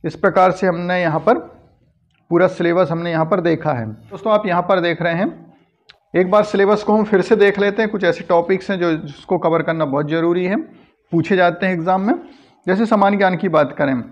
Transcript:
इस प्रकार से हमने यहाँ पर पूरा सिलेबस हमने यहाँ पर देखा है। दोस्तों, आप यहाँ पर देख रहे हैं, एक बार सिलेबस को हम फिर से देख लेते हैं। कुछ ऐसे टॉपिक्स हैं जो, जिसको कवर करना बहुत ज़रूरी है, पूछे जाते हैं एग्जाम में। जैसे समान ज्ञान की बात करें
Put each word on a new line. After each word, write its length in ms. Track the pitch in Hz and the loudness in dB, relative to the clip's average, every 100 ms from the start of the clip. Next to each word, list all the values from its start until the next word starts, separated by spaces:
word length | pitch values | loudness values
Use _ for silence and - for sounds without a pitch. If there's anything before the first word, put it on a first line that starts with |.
| 165 | -10
इस 100 | - | -2
प्रकार 360 | 196 175 185 | 0 2 2
से 160 | 180 190 | 2 -2
हमने 340 | 175 175 180 | -2 -4 -2
यहाँ 180 | 165 156 | -2 0
पर 180 | 180 262 - - _ _ _ _ _ _ _ | 0 0 -2 -20 _ _ _ _ _ _ _
पूरा 180 | 170 180 | 2 2
सिलेबस 440 | 180 170 170 175 | 2 0 0 0
हमने 200 | 165 170 | -2 -4
यहाँ 140 | 160 160 | -2 0
पर 160 | 185 | 0
देखा 320 | 170 156 156 | 0 0 -2
है। 120 | 131 110 | -4 -6
दोस्तों, 480 | 107 - 196 220 | -10 -16 -8 0
आप 120 | 208 214 | 0 0
यहाँ 160 | 175 | -2
पर 180 | 175 190 | 0 0
देख 220 | 170 165 | 0 -2
रहे 120 | 170 | -2
हैं, 340 | 165 220 - - _ _ _ _ - _ 170 | -2 -4 -6 -20 _ _ _ _ -20 _ 0
एक 160 | 185 | 2
बार 120 | 208 | 2
सिलेबस 400 | 208 196 196 208 | 2 2 2 2
को 100 | - | 2
हम 100 | 214 | 0
फिर 180 | 208 196 | 2 0
से 140 | 175 214 | 2 4
देख 240 | 202 190 | 4 2
लेते 220 | 202 208 | -2 0
हैं। 100 | 214 | -4
कुछ 120 | 214 | 0
ऐसे 200 | 180 170 | -2 -2
टॉपिक्स 480 | - 170 170 190 - | 0 0 2 -2 -2
हैं 80 | 190 | -2
जो, 180 | 175 156 | -2 -2
जिसको 400 | 156 139 - 180 | -6 -18 -4 -2
कवर 240 | 170 160 | 0 0
करना 240 | 156 160 151 | -2 -2 -2
बहुत 240 | 139 147 | -2 -2
ज़रूरी 360 | 165 170 175 180 | -2 0 0 -2
है, 100 | 220 320 - _ _ _ | -4 -6 -18 _ _ _
पूछे 240 | 170 156 190 | -2 2 2
जाते 300 | 175 170 190 | 2 2 -2
हैं 80 | |
एग्जाम 280 | 180 170 190 | -2 0 0
में। 180 | 196 349 - - _ _ - | 0 -2 -4 -20 _ _ -4
जैसे 180 | 190 220 | 0 2
समान 320 | 220 196 202 | 2 2 2
ज्ञान 200 | 190 180 | 0 0
की 120 | 196 | 0
बात 260 | 156 143 - | 2 0 0
करें 240 | 143 131 110 | -2 -2 -6